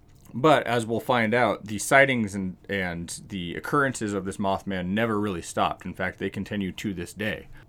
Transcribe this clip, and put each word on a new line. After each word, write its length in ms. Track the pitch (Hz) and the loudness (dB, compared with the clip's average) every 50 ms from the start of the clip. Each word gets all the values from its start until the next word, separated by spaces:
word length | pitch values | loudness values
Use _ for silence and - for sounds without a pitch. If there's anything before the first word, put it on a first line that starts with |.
| _ - - - - - - | _ -20 -20 -20 -20 -12 -4
But 320 | 120 135 156 143 120 - | 0 4 4 6 4 4
as 200 | - 120 120 113 | 2 0 0 0
we'll 160 | 110 117 107 | 0 -2 -2
find 320 | - - 127 120 113 104 113 | 0 2 2 2 4 4 4
out, 320 | 123 123 107 95 - - | 4 4 4 2 0 -4
the 140 | 107 107 98 | -6 -6 -6
sightings 560 | - - 143 135 139 135 131 120 110 95 98 | 2 6 8 8 8 8 6 2 0 -2 -2
and, 200 | 101 95 92 87 - - - | -4 -4 -4 -6 -8 -8 -4
and 500 | 98 98 92 90 85 85 85 82 - - - - | -4 -2 -2 -2 -4 -6 -8 -8 -10 -12 -12 -10
the 280 | 98 95 87 85 - | -8 -6 -6 -6 -6
occurrences 580 | - - - - 147 139 131 120 - 113 104 101 | -6 -4 0 2 2 2 2 0 -2 -2 -2 -2
of 100 | 98 90 | -2 -2
this 140 | 98 92 - | -4 -4 -2
Mothman 520 | 104 98 95 90 - 98 98 92 90 90 | 0 0 0 0 -2 -4 -4 -2 -2 0
never 300 | 98 107 117 117 110 104 | 0 2 2 2 2 0
really 220 | 104 104 92 82 | 0 0 -2 -4
stopped. 420 | - - - 110 98 82 76 - - | -6 -4 0 0 0 0 0 -4 -8
In 120 | 90 85 | -10 -6
fact, 240 | - 92 90 - - | -4 -4 -4 -4 -4
they 100 | 101 98 | -6 -4
continue 420 | - 107 95 - 107 104 98 92 90 | -4 -6 -6 -4 -4 -2 -2 -4 -4
to 200 | - - 107 95 | -6 -6 -6 -6
this 180 | 90 87 - | -6 -8 -10
day. 360 | - 92 107 107 90 - - - - - - | -8 -6 -6 -6 -6 -6 -10 -14 -18 -20 -20